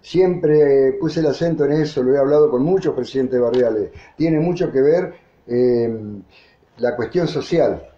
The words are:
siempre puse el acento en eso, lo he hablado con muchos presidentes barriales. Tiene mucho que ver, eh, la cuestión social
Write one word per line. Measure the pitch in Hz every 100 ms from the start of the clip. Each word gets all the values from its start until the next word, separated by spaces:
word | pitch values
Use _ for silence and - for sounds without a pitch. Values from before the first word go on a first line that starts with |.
siempre | - 175 185 180 160 151 147 139 135 135
puse | 160 151
el | 156
acento | 127 170 160
en | 143
eso, | 151 151 143
lo | 127
he | 139
hablado | 135 147 151
con | 123
muchos | 147 190 160
presidentes | 127 120 135 127 127
barriales. | 120 123 120 110 95 - - -
Tiene | 160 156
mucho | 160 170 175
que | 127
ver, | 139 165 185 - _ _ -
eh, | 120 123 120 117 113 107 104 - _ _ _ _ _
la | 120 127
cuestión | 113 180 160
social | 147 - 170 123 92 -